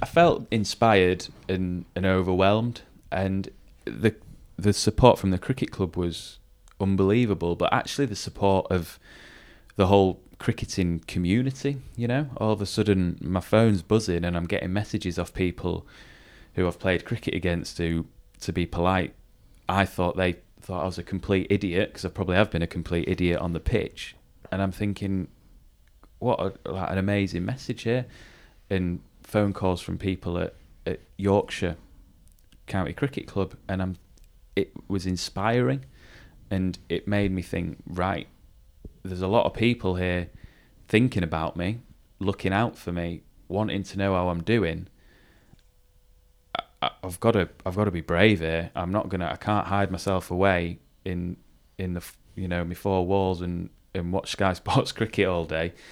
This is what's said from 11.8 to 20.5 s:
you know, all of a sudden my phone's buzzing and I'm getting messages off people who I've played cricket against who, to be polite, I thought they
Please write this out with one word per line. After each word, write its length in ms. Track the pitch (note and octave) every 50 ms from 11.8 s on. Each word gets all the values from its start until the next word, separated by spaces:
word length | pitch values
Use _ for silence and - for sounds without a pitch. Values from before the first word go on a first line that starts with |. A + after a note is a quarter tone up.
| - - -
you 120 | - A#2+ A#2
know, 200 | B2 C#3 D3+ C3+ A#2
all 160 | - G#2+ A2
of 80 | G#2+ G2
a 60 | G2+
sudden 500 | - - A2+ G#2 G#2 G2 F#2+ F2+ F2 - -
my 180 | - D2+ F#2 F#2
phone's 400 | - - - A2 A2+ A2+ G#2 F2+
buzzing 420 | E2 - A2 A2+ A2 - F2 E2+ E2+
and 120 | F2 F2
I'm 100 | E2+ E2+
getting 260 | E2+ G2+ - - F2+
messages 460 | F#2 G2+ G2+ - - E2+ - F2+ E2 F2+
off 140 | F2 -
people 540 | - - F#2 F2+ F2 - - F2 E2+ E2+ - - - - - - - - - - - - - - -
who 120 | - F#2
I've 120 | F2 - -
played 260 | - F#2+ F2+ E2+ -
cricket 300 | - A#2+ - - - -
against 440 | F2 F2 F2+ E2+ E2+ - - - -
who, 280 | E2+ E2 E2 E2 - - _ - - - _ -
to 120 | - -
be 140 | E2 F#2 E2+
polite, 480 | E2 - E2+ E2+ F#2 F#2+ F#2 E2 C2+ - - - - - _ - - - - _ -
I 160 | F#2 G2 F#2+
thought 320 | F#2 - - F2+ F2+ -
they 200 | F#2 F#2 F2+ F2 - - _